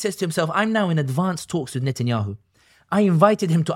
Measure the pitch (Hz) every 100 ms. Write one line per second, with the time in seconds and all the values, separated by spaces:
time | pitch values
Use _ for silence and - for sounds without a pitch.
0 | 202 - 175 175 160 185 220 220 185 156
1 | 135 131 185 175 - 170 127 131 135 123
2 | 123 113 101 101 _ _ _ _ - 196
3 | 202 165 208 214 185 165 156